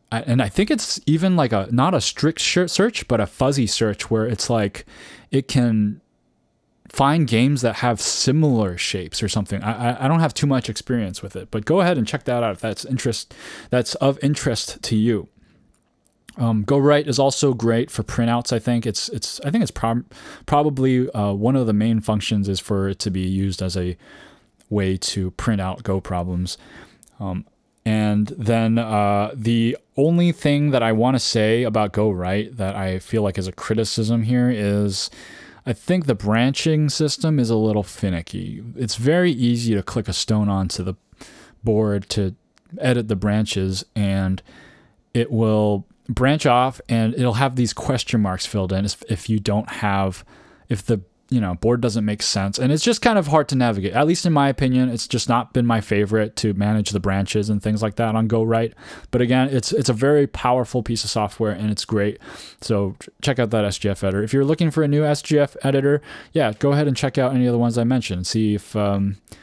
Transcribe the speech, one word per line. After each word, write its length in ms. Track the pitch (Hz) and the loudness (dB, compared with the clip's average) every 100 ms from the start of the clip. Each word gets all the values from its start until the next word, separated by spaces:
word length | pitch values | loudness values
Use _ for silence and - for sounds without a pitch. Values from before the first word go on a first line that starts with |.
| _ | _
I, 100 | 117 | -6
and 200 | 120 120 | 0 0
I 80 | 226 | 2
think 200 | - 208 | 0 0
it's 300 | 262 - - - | 0 -2 -4 0
even, 300 | 156 190 175 | 2 2 2
like, 160 | 131 | 2
a, 160 | 107 95 | 0 0
not 240 | 117 151 | 2 2
a 60 | 170 | 0
strict 380 | - - 151 - | -2 0 -2 0
sh-, 280 | - 180 180 | 0 0 0
search, 420 | - 214 - - | 2 0 -2 -2
but 100 | 117 | 0
a 60 | |
fuzzy 420 | 101 - 131 143 110 | 0 0 0 2 0
search, 440 | - 110 101 - | 0 -2 -2 -2
where 160 | 113 110 | 0 0
it's 240 | 113 - | -2 0
like, 340 | 117 101 - - - - - - | 0 0 -4 -14 -20 -20 -20 -4
it 180 | 135 135 | -2 0
can 540 | 127 120 110 104 104 _ _ _ _ _ _ _ _ - | 2 2 2 0 -2 _ _ _ _ _ _ _ _ -8
find 400 | - 139 160 139 | 0 2 4 2
games 360 | 113 127 143 | 4 4 2
that 140 | 120 101 | 0 0
have 220 | 123 113 | 0 0
similar 800 | - - - 156 151 120 101 87 | -2 -2 2 2 4 2 0 -2
shapes 460 | - 98 85 - | -6 -6 -8 -4
or 60 | 107 | -2
something. 340 | 110 98 98 | -2 -4 -4
I, 300 | 104 113 120 | -4 -2 -2
I, 120 | 123 | 0
I 40 | 131 | 0
don't 120 | 165 | 2
have 140 | 160 | 0
too 120 | - 147 | 0 0
much 220 | 131 - | 0 -2
experience 540 | 104 - 123 101 90 | -8 -4 -2 -2 -6
with 120 | 98 | -12
it, 160 | - - | -12 -8
but 140 | 113 | -6
go 160 | 107 175 | 0 2
ahead 160 | 180 165 | 4 2
and 100 | 107 | 0
check 180 | 147 | -4
that 180 | - 123 | -2 -2
out 100 | 117 | -2
if 80 | 92 | -2
that's 240 | 110 101 | -6 -6
interest, 480 | - 127 123 107 - - - - - | -6 -2 -2 -4 -8 -18 -20 -20 -2
that's 240 | 127 120 | -2 0
of 240 | - 135 139 | 0 0 2
interest 600 | 139 147 - 113 - - | 0 0 -2 -4 -6 -10
to 140 | - 110 | -2 0
you. 320 | 113 107 - _ _ _ _ _ _ _ _ _ - - | 2 0 -4 _ _ _ _ _ _ _ _ _ -18 -4
Um, 260 | 117 110 98 | 0 0 2
GoWrite 400 | 143 139 147 151 | 2 4 4 2
is 120 | 127 | 0
also 360 | 139 - 143 | 0 2 0
great 360 | 120 113 113 123 | 2 0 0 -2
for 120 | - | -6
printouts. 500 | 104 - 117 120 - | -6 -2 0 0 -2
I 60 | 117 | -2
think 260 | 123 120 | 0 -2
it's, 240 | 113 104 - | -2 -6 -6
it's, 320 | 165 - - 139 | -8 -8 -8 -2
I 40 | |
think 120 | 208 | 0
it's 80 | 214 | -2
prob-, 340 | - 113 120 - - - - | -2 -2 -2 -4 -14 -20 -18
probably, 640 | - 143 151 135 131 127 127 | 0 2 2 2 2 2 0
uh, 200 | 113 101 | 0 0
one 240 | 101 110 135 | 0 2 2
of 100 | 117 | 2
the 60 | |
main 280 | 104 110 113 | 2 2 0
functions 500 | 104 107 - 107 98 | 0 -2 0 0 0
is 100 | 95 | -2
for 300 | - 101 98 | -2 -2 -2
it 80 | 95 | -2
to 120 | 110 | -4
be 160 | 92 92 | -2 -2
used 360 | 95 98 92 | 0 -2 -2
as 160 | 92 90 | -4 -2
a 180 | 90 87 - - - - _ _ _ | -4 -6 -14 -20 -20 -20 _ _ _
way 300 | 104 95 92 | -2 0 -2
to 320 | - - 92 | -4 -4 -4
print 300 | - - 104 | -4 -2 0
out 220 | 92 92 | -2 -6
Go 180 | - 95 | -4 -4
problems. 560 | - 90 87 90 92 - - - - _ - - | -2 -4 -4 -4 -4 -8 -16 -20 -20 _ -20 -10
Um, 280 | 98 92 - _ _ _ | -8 -8 -10 _ _ _
and 440 | - 110 107 104 107 - | -2 0 2 2 0 -2
then, 400 | 110 117 113 113 | 0 2 2 0
uh, 540 | 113 104 101 101 107 | 0 0 2 2 0
the 420 | - 110 117 113 - _ - | -2 0 2 2 -2 _ 0
only 340 | 147 170 175 | 2 4 2
thing 400 | 160 147 143 147 | 2 0 2 2
that 140 | 131 | 2
I 80 | 113 | 2
wanna 260 | 110 123 131 | 2 2 2
say 460 | - 117 107 117 | 0 2 2 2
about 280 | 123 107 104 | 2 0 0
GoWrite 640 | 104 107 92 90 98 110 123 | 2 0 0 0 -2 -2 -4
that 200 | 98 98 | -4 -2
I 220 | 95 92 | -4 -4
feel 220 | - 113 | -4 -2
like 140 | 104 92 | 0 -2
is 120 | 92 | -6
a 40 | |
criticism 720 | - - 110 110 - 110 117 | -8 -4 -2 0 0 0 2
here 260 | 110 123 123 | 2 2 2
is 640 | 117 101 101 104 98 - - - - - - - | 2 0 2 0 -2 -6 -12 -20 -20 -20 -10 -6
I 60 | |
think 340 | 117 - 180 143 | -6 -2 0 0
the 80 | |
branching 760 | 110 101 110 127 139 165 151 151 | -2 0 2 2 0 0 2 0
system 500 | - 151 - 165 151 | 0 -2 0 0 2
is 100 | 117 | 2
a 60 | 113 | 2
little 260 | 110 107 | 2 0
finicky. 800 | 101 - 101 87 82 - 92 - 117 - | -2 -4 -4 -2 -6 -10 -10 -10 -12 -8
It's 180 | 117 | -6
very 380 | - 123 170 180 | -2 2 4 2
easy 420 | 127 120 120 117 | 2 2 2 2
to 80 | 104 | 0
click 260 | - - 104 | 0 -4 -4
a 40 | |
stone 360 | 95 - 107 104 | -4 0 0 2
onto 340 | 98 92 - | 0 -2 -4
the 120 | 92 95 _ _ - - - _ | -6 -8 _ _ -20 -20 -20 _
board 460 | 113 107 107 101 98 | 0 2 2 0 -2
to 260 | - 95 - _ _ _ - | -2 -2 -4 _ _ _ -4
edit 300 | - 120 107 | 0 0 0
the 80 | 101 | -2
branches, 680 | 104 104 107 101 95 95 - | 0 0 0 -2 -2 -4 -6
and 460 | - 101 98 95 95 - - - - _ _ _ | -2 0 0 0 -2 -6 -20 -20 -20 _ _ _
it 180 | 123 117 | -2 0
will 540 | 113 110 107 107 101 - _ - | 2 2 4 2 0 -4 _ -10
branch 380 | 113 127 151 139 | 0 2 2 4
off 340 | 123 127 123 - | 4 2 -2 -2
and 260 | 113 110 | 0 0
it'll 200 | - 123 | 0 0
have 220 | 110 135 127 | 2 0 0
these 160 | 120 | -2
question 480 | - - 131 - 117 | -2 -4 -2 0 0
marks 260 | 101 90 - | 0 -2 -4
filled 260 | 104 95 | -2 -2
in 120 | 95 | 0
if, 180 | 101 - - | -2 -6 -6
if 200 | 104 - | -6 -2
you 100 | 110 | -2
don't 320 | 101 104 107 | 0 -2 -2
have, 540 | - 104 98 95 90 - - - - - | -4 -2 0 -2 -4 -14 -20 -20 -20 -8
if 160 | 110 | -6
the, 160 | - 110 90 _ _ | -2 -2 -4 _ _
you 100 | 127 | 0
know, 140 | 98 | 0
board 260 | 90 113 120 | 0 0 2
doesn't 240 | 120 110 | 0 0
make 180 | 104 104 | -2 -2
sense. 360 | - 101 98 101 | -2 -2 -2 0
And 120 | 127 | 0
it's 140 | 151 | 2
just 160 | 240 233 | 2 2
kind 180 | 240 214 | 2 2
of 100 | 147 | 2
hard 200 | 156 143 | 2 2
to 60 | |
navigate. 400 | 135 120 101 95 | 2 2 2 -2
At 120 | 107 156 | 0 2
least 200 | 175 175 | 2 2
in 60 | |
my 160 | 151 139 | 2 2
opinion, 400 | 135 131 127 127 | 2 2 2 2
it's 180 | 117 - | -2 -4
just 220 | 123 - | -2 0
not 240 | 120 117 | 0 0
been 100 | 127 | 0
my 160 | 120 113 | 2 2
favorite 560 | 101 104 104 110 107 - | 2 0 2 2 0 0
to 160 | 110 | -2
manage 380 | 98 101 107 104 | 0 2 0 0
the 100 | 101 | -2
branches 480 | 95 98 98 107 101 | 0 0 0 0 0
and 140 | 104 | 0
things 200 | 110 107 | 0 0
like 120 | 110 | -2
that 200 | 101 113 | -2 0
on 140 | 110 113 | 0 2
GoWrite. 460 | 117 113 113 113 - - - - | 2 2 2 0 -6 -18 -20 -4
But 120 | 123 | 0
again, 260 | 120 127 131 | 2 2 2
it's, 220 | 135 - | 0 0
it's 160 | 147 139 | 0 0
a 60 | |
very 320 | 113 135 147 139 | 2 4 4 2
powerful 560 | - 127 127 120 127 | 0 0 2 0 -2
piece 220 | 107 113 | -2 -4
of 40 | 107 | -4
software 440 | 113 104 - 110 | -2 -4 -2 -4
and 180 | 95 107 | -2 -2
it's 160 | 104 - | -4 -2
great. 320 | 110 104 - - - - - | 0 0 -2 -12 -20 -20 -14
So 360 | - 107 98 - | -2 0 0 -4
ch-, 80 | - - | -16 -6
check 160 | - 131 | -2 0
out 100 | 117 | 0
that 140 | 113 | 0
S 140 | 104 - | 0 0
G 100 | 104 | -2
F 160 | 98 | -2
editor. 180 | 98 98 | -2 -2
If 120 | 107 | 0
you're 100 | 135 | 2
looking 260 | 139 160 165 | 2 2 0
for 120 | 151 | 2
a 60 | 147 | 2
new 160 | 147 | 2
S 180 | 151 147 | 2 0
G 160 | - 147 | 0 2
F 180 | 143 - | 2 0
editor, 400 | 139 139 139 147 - - - | 0 2 2 0 -2 -16 -6
yeah, 200 | 165 123 107 | 0 0 0
go 140 | 143 | 2
ahead 160 | 143 147 | 2 2
and 80 | 127 | 0
check 200 | 139 139 | -2 0
out 180 | 127 | 0
any 120 | 127 123 | 2 2
of 60 | |
the 60 | 120 | 2
ones 200 | 120 117 | 2 2
I 60 | |
mentioned. 420 | 117 127 - 90 90 | 0 0 -2 -4 -2
See 300 | 110 110 104 | 0 0 0
if, 200 | - 107 | -2 -2
um, 400 | 101 98 98 101 - - | 0 0 -2 -4 -12 -20